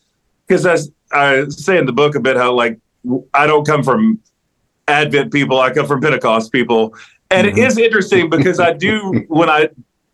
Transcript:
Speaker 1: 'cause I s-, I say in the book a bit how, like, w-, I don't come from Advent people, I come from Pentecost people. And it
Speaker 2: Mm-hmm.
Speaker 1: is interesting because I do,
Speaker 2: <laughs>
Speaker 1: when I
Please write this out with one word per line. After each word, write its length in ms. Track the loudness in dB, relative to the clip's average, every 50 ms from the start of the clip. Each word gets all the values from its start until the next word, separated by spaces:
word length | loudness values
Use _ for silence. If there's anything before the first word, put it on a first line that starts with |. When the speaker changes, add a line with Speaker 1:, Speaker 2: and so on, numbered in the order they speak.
| _ _ _ _ _ _ _ _ _ -2
Speaker 1:
'cause 160 | 0 0 2
I 100 | 2 0
s-, 140 | 0 -2 -6 _ _ _ -6 -2
I 320 | 0 2 2 2 0 0 -4
say 280 | -8 -10 -4 0 0 0
in 60 | 0
the 80 | 0 0
book 220 | 0 0 0 0
a 60 | -2
bit 160 | -2 -2 0
how, 160 | 0 0 0 0
like, 240 | 0 0 -2 -4 -8 _ _ _ _ -8
w-, 220 | -6 -6 -6 -6 _ -2
I 120 | 0 0
don't 200 | 2 2 0 0
come 160 | 0 -2 0 0
from 380 | 0 0 2 2 2 0 -2 _ _ _ _ _ _ _ _ _ _ _ _ _
Advent 460 | -2 0 0 0 0 0 -2 -2 -2 -2
people, 280 | -2 -2 0 0 0
I 100 | 0 0
come 160 | 0 -2 -2
from 140 | -2 -2 -2
Pentecost 520 | -2 -2 -2 0 0 0 0 0 -2 -2 -2
people. 420 | -2 0 0 0 0 0 -2 -4 -12 -20 -20 _ _ _ -2
And 160 | 0 2 2
it 80 | 2 2
Speaker 2:
Mm-hmm. 100 | 2 2
Speaker 1:
is 120 | 2 2
interesting 540 | 2 2 2 2 0 -2 0 0 0 0 0
because 280 | 0 0 0 0 0 0
I 120 | 0 0 0
do, 520 | 0 -2 -2 -2 -2 -4 -4 -4 -4 -4
Speaker 2:
<laughs> 40 | -2
Speaker 1:
when 220 | 0 0 2 2
I 180 | 2 2 0 -2 -4 -10 -20 _ _ _ _ _